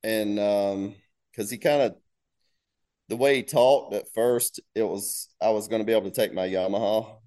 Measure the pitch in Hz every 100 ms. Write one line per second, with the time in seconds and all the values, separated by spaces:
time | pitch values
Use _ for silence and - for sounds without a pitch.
0 | 110 110 104 104 104 101 101 98 98 104
1 | _ _ _ - 104 120 160 147 123 -
2 | _ _ _ _ _ _ _ _ _ _
3 | _ 113 139 139 113 147 127 139 - 101
4 | - - 117 120 120 - _ - 107 95
5 | 101 - - _ 104 107 107 110 107 113
6 | 98 - 107 90 92 95 92 101 107 110
7 | 107 -